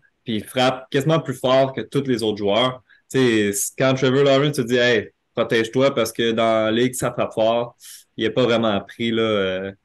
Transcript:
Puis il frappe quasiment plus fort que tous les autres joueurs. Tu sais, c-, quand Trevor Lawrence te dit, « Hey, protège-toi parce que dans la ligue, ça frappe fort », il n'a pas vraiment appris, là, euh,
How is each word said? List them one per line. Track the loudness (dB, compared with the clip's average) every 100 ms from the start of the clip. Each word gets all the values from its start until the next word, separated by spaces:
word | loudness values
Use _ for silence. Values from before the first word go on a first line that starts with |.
| _ _
Puis | -8 -6
il |
frappe | -4 0 0 0 -4
quasiment | -2 0 0
plus | -2
fort | -4 2 2 2
que | -2
tous | -4 -4
les | -2 0
autres | 0 -2
joueurs. | 0 2 0 -2 _ _ _
Tu | 2
sais, | 4 4 2
c-, | -2 -6 0
quand | 0 2
Trevor | 0 2
Lawrence | 4 4 2 -2
te |
dit, « | 0 2
Hey, | 2 2 -2 _ _
protège-toi | -4 0 0 0 2 2
parce | 2 -2
que | -2 -2
dans | 0 2 2 0
la |
ligue, | 0 0 -2
ça | -4
frappe | -4 -4
fort », | 0 0 0 -4 -10 -20 -20 _ -6
il | -2
n'a |
pas | 0
vraiment | 2 2 0
appris, | -2 -6 -6 -4
là, | -2
euh, | 0 0 -2 -4 -8 -12